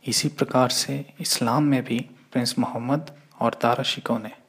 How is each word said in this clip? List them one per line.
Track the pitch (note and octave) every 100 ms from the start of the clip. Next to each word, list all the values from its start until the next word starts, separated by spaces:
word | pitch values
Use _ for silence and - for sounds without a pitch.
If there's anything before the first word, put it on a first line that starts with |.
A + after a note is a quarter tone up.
| -
इसी | A#2 D3+
प्रकार | - C3+ C3 B2+
से | - - C#3 C#3+ -
इस्लाम | F3 - A#2+ B2+
में | D3 C3+
भी | B2 A#2 - - -
प्रिंस | C3 A#2+ -
मोहम्मद | A#2+ A#2+ A#2+ C#3+ D#3 - - -
और | A#2 -
दारा | A#2 A#2+
शिकोह | C3 - - A#2
ने | G#2+ -